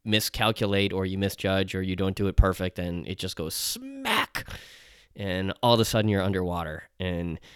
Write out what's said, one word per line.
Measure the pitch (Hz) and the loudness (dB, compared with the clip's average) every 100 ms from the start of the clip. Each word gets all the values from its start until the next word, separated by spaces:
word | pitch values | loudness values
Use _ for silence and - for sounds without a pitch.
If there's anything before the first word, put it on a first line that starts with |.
| 107 | 0
miscalculate | 107 - - 110 110 104 98 101 | 0 2 0 0 2 2 2 2
or | 95 95 | 0 -2
you | 95 | 0
misjudge | 98 - 98 95 95 | -2 -2 0 0 0
or | 95 | -2
you | 95 92 | -2 0
don't | 95 95 | 0 0
do | 98 | 2
it | - | 4
perfect, | 95 90 92 - | 4 2 -2 -4
and | 87 87 - | -4 -4 -6
it | 92 | -6
just | 95 - | -8 -6
goes | 80 - | -6 -4
smack, | - 226 262 269 254 214 262 - - - - - - - _ - | -4 -6 -10 -8 -2 -2 -2 -8 -12 -14 -16 -20 -20 -20 _ -8
and | 101 92 95 - | -4 -2 -2 0
all | 120 | 4
of | 117 | 6
a | 113 | 4
sudden | 113 107 | 4 4
you're | 101 | 4
underwater. | 95 95 90 87 80 78 - _ | 2 0 0 -2 -4 -8 -14 _
And | 92 87 87 80 - | -4 -2 -4 -6 -10